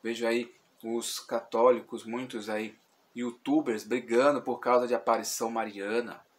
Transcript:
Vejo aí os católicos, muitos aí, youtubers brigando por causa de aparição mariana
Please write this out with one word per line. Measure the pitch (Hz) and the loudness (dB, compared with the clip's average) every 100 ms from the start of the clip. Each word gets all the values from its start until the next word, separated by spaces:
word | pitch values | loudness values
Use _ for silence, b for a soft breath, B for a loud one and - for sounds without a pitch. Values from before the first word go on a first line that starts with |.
Vejo | 113 113 117 | -6 -2 0
aí | 117 117 - _ _ | 0 -2 -12 _ _
os | 113 117 113 - | -6 -4 -4 -10
católicos, | - 117 - 113 123 117 - 113 | -6 -6 -2 4 6 6 0 -12
muitos | 110 120 131 120 104 | -8 -8 -6 -8 -6
aí, | 107 110 - _ _ _ 120 | -6 -6 -10 _ _ _ -8
youtubers | 123 117 - 147 151 107 | -8 -8 0 0 2 -4
brigando | 107 123 113 117 139 143 | -2 -4 2 4 4 4
por | - 120 | -2 -4
causa | 123 123 123 | 2 2 4
de | |
aparição | 117 - 113 107 - 113 | 0 2 0 0 -4 -4
mariana | 113 110 101 101 117 117 - _ | -2 -6 -6 -2 -2 -4 -12 _